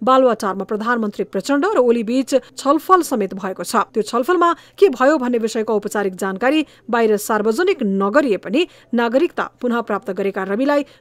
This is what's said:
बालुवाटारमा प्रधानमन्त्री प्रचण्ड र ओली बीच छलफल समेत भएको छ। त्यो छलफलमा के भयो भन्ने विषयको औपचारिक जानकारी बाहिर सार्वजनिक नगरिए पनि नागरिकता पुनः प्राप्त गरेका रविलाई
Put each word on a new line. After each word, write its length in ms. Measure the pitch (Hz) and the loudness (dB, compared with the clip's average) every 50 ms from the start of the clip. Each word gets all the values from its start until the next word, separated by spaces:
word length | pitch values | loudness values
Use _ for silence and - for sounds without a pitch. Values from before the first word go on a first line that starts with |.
| 208 | 0
बालुवाटारमा 600 | 240 262 262 262 247 220 - 233 196 185 190 190 | 2 4 4 4 4 2 0 -2 -4 -4 -6 -6
प्रधानमन्त्री 600 | - 220 202 214 233 247 233 220 208 208 - 196 | -6 -6 -4 -2 -2 -2 -2 -2 -4 -4 -6 -8
प्रचण्ड 420 | - - 196 - - 277 285 294 | -4 -4 -6 -2 0 0 0 0
र 120 | 392 427 302 | 0 0 2
ओली 260 | 247 233 233 240 220 | 2 2 2 2 0
बीच 320 | 208 247 262 254 - 285 247 - - - - | 0 0 -2 0 0 0 -2 -2 -4 -12 -6
छलफल 440 | - 269 302 302 - - 381 359 | 0 0 0 0 4 4 4 4
समेत 320 | 311 - 277 226 196 190 - | 4 0 -2 -2 -2 -4 -4
भएको 300 | 190 214 190 190 - 175 | -8 -8 -8 -8 -8 -8
छ। 120 | - - | -2 -2
त्यो 280 | 214 190 - - 220 208 | -2 -2 0 -2 -4 -4
छलफलमा 520 | - - 240 254 339 370 359 349 339 330 - - - _ - | -2 -2 -2 0 0 2 2 2 2 0 -2 -6 -16 _ 2
के 120 | 392 403 | 2 2
भयो 280 | 254 - 254 277 311 294 | 4 2 4 4 4 2
भन्ने 200 | 247 247 247 233 | 0 0 -2 -2
विषयको 380 | 220 220 - 226 214 226 220 | -2 -2 -2 -4 -2 0 -2
औपचारिक 400 | 208 - 202 - 214 202 196 185 | -2 -2 -2 -4 -2 -2 -4 -4
जानकारी 500 | 175 202 190 190 185 233 262 302 311 302 - - _ _ - | -4 -6 -6 -4 -2 0 2 2 2 0 -4 -8 _ _ -4
बाहिर 280 | 220 233 226 220 214 202 | 0 0 2 2 2 0
सार्वजनिक 600 | - - 226 214 208 226 220 262 370 381 381 294 254 | 0 -2 -2 0 0 0 0 2 0 0 0 0 0
नगरिए 540 | 196 196 196 196 202 214 294 294 254 190 180 | -2 0 0 0 2 2 2 2 2 0 -2
पनि 300 | - 175 202 302 359 - - - - _ - | -4 -2 0 0 0 -2 -4 -14 -12 _ -2
नागरिकता 560 | 233 233 233 226 269 349 330 - - 175 - - _ | -2 0 0 2 0 0 0 -2 -6 -8 -8 -8 _
पुनः 200 | 247 247 233 240 | -4 -2 -2 -2
प्राप्त 300 | 220 - 208 190 - - | -2 -4 -6 -6 -4 -6
गरेका 320 | 185 - 190 196 190 208 190 | -6 -4 -4 -4 -4 -4 -4
रविलाई 420 | 190 202 220 269 285 294 294 277 - - _ | -4 -2 -2 0 0 0 0 -2 -4 -10 _